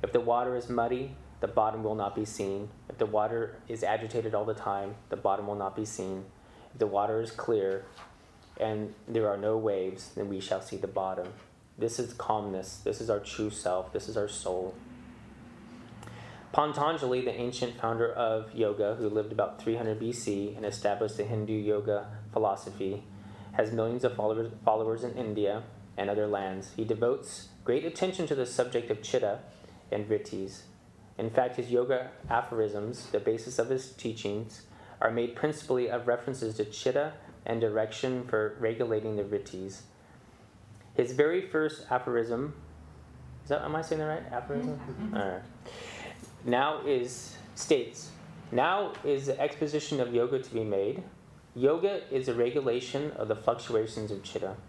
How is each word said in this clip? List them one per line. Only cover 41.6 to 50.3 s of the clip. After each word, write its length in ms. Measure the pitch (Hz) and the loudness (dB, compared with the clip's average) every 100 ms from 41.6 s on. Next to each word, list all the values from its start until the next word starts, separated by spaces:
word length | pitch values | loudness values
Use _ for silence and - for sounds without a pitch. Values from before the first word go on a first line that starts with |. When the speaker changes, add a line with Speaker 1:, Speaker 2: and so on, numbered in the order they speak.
| 156 151 - | 0 -2 0
Speaker 1:
aphorism, 640 | 127 127 120 117 117 147 147 - - - - - - - - | 0 2 0 2 0 -2 -6 -14 -18 -18 -20 -20 -18 -18 -18
is 60 | - | -2
that, 120 | 143 | -2
am 140 | 147 156 | 0 -2
I 60 | |
saying 180 | 156 156 | 0 0
that 60 | 156 | 0
right? 160 | 156 - | -2 -4
Aphorism? 380 | 123 - 143 - | -6 -2 -2 -2
Speaker 2:
Mm-hmm. 440 | 147 - - - 104 | -4 -8 -6 -4 -2
Speaker 1:
All 120 | 98 | -2
right. 140 | 92 - - - - - - - - - - | -2 -8 -16 -16 -14 -12 -12 -12 -12 -16 -8
Now 360 | 123 123 143 156 | 2 4 4 2
is, 520 | 143 131 123 - - - - | 2 2 2 -6 -12 -14 -14
states, 560 | - - 143 117 - - - - - - | -10 4 4 4 -8 -16 -16 -16 -16 -2
Now 380 | 120 156 190 190 - | 4 4 4 0 -2
is 220 | 143 139 139 | 2 2 2
the 140 | 127 | 2
exposition 600 | 147 - 151 151 - 143 | 2 2 0 0 0 0
of 140 | 120 | 4
yoga 240 | 120 123 | 4 4